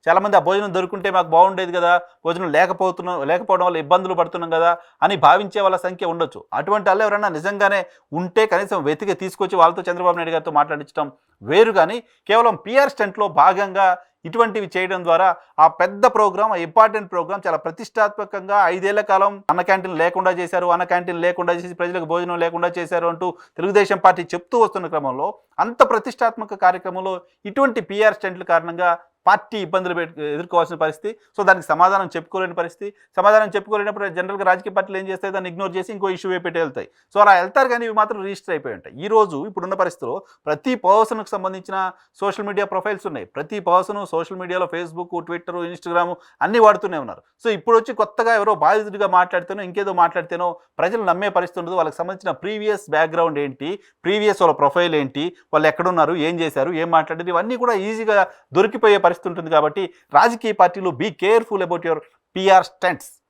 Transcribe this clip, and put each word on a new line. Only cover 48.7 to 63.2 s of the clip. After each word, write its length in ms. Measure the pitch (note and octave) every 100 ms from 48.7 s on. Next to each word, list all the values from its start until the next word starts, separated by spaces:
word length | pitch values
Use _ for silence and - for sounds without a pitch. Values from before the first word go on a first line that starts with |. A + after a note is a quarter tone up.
| G#3+ G#3 G3 G3 F3+
మాట్లాడితేనో 460 | F3+ F#3 F3 G3 F#3
ఇంకేదో 260 | F3+ G3 F3+
మాట్లాడితేనో 460 | E3+ F3 E3 E3+ F3 E3+ _ -
ప్రజలు 220 | E3+ A3+ G3
నమ్మే 200 | F3 G3+ F#3
పరిస్థితి 240 | F3 F3+
ఉండదు. 140 | E3+ F3+
వాళ్ళకి 180 | D#3 D3
సంబంధించిన 320 | F3 F#3+ F#3+ D#3
ప్రీవియస్ 420 | F#3+ G#3+ G#3+ G3+ F3 D3+
బ్యాక్‌గ్రౌండ్ 440 | D#3+ E3 E3 C#3+
ఏంటి, 260 | C#3+ C3 D3 G3 _ _ E3+
ప్రీవియస్ 360 | G#3 G#3 F#3+
వాళ్ళ 120 | F3 D3+
ప్రొఫైల్ 340 | F#3+ F3 F3 D#3
ఏంటి, 240 | C3+ C#3+ E3+ - _
వాళ్ళు 160 | D#3 D#3
ఎక్కడున్నారు, 440 | D3+ F3+ F3 D3+ F3 D#3
ఏం 60 | E3+
చేశారు, 300 | E3 C#3 C#3+ E3+
ఏం 80 | E3+ E3
మాట్లాడారు, 340 | D3+ E3 F3 F3
ఇవన్నీ 200 | G#3+ B3
కూడా 140 | A#3+ G#3+ G3
ఈజీగా 300 | A3 A3 G#3 F#3 - _ D3
దొరికిపోయే 400 | G#3 A3 G#3 G3+
పరిస్థితి 320 | F#3+ F3 F#3+
ఉంటుంది. 200 | F3 D#3+
కాబట్టి 280 | D#3 D3 D3+ F3+ _ _ D3
రాజకీయ 380 | A#3+ A#3 A3+ G#3
పార్టీలు 300 | F3+ G3 F#3 B2+
be 80 | G3+ -
careful 380 | F#3 A3+ A3+ G3+ F3
about 180 | E3+ E3
your 100 | D#3 - _ _ F#3
పీఆర్ 300 | F#3+ F#3 -
స్టంట్స్. 400 | _ F3+ E3 - _